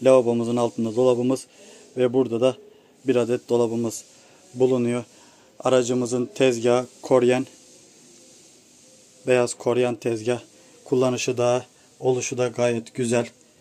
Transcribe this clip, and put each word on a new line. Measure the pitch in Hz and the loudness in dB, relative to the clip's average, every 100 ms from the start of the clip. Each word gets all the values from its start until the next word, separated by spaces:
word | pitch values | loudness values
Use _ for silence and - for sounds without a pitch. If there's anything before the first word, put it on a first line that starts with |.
lavabomuzun | 127 131 117 117 117 120 | 4 4 4 0 -2 -2
altında | 120 - 113 110 | -2 -2 -4 2
dolabımız | 127 120 123 131 - - - - - 127 | 2 2 0 -2 -6 -20 -20 -20 -10 -2
ve | 127 | 0
burada | 127 120 113 | 2 0 0
da | 127 123 - - _ _ 127 | 0 -2 -10 -20 _ _ -2
bir | 123 | 0
adet | 117 123 - | 0 -2 0
dolabımız | 120 117 117 113 - - - - - _ | 0 0 -2 -6 -8 -16 -20 -20 -20 _
bulunuyor. | 123 127 127 120 120 113 - - _ _ - | -2 0 2 -2 -4 -8 -18 -20 _ _ -6
Aracımızın | 123 127 120 127 120 123 120 - | 0 2 2 -2 -2 -4 -4 0
tezgahı | 131 117 120 123 123 - | 0 2 0 0 -2 -10
koryen, | - 131 120 123 131 - - - - _ - - - - - _ _ _ - - _ _ 131 | 0 2 4 2 -2 -12 -20 -20 -20 _ -20 -20 -20 -20 -20 _ _ _ -20 -20 _ _ 0
beyaz | 123 120 | 0 0
koryen | - 123 120 123 117 | -4 -2 0 -2 -2
tezgah. | 123 113 110 120 - - - - - | -6 -4 -4 -6 -8 -20 -20 -20 -4
Kullanışı | 131 127 123 - 120 | 0 0 -2 -4 -2
da, | 123 123 - _ _ - | 0 0 -4 _ _ -6
oluşu | 127 127 117 120 | -2 -2 -4 -4
da | 123 | -4
gayet | 113 120 117 113 | -2 -2 -2 -6
güzel, | - 120 120 117 - _ _ | -6 -2 -2 -2 -10 _ _